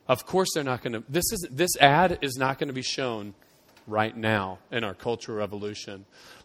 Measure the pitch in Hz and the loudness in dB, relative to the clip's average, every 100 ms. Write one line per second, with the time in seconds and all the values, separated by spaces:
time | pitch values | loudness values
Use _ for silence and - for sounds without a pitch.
0 | - 127 - 185 185 165 139 123 131 113 | 0 0 2 0 0 0 -2 -2 -4 -6
1 | 117 147 170 214 170 131 180 - 139 147 | -4 -2 -2 -4 -6 -2 0 6 8 8
2 | 185 170 139 127 131 131 147 131 123 - | 4 2 -4 0 0 0 -4 -4 -4 -2
3 | 131 113 104 98 _ _ _ _ - 107 | -2 -4 -6 -14 _ _ _ _ -4 0
4 | 110 113 110 110 95 92 _ 123 110 92 | 0 0 0 2 0 -6 _ -4 -4 -4
5 | 123 113 - 107 101 104 104 104 - 98 | -4 -4 -4 -4 -4 -6 -8 -8 -12 -14
6 | 98 - - - | -18 -20 -20 -16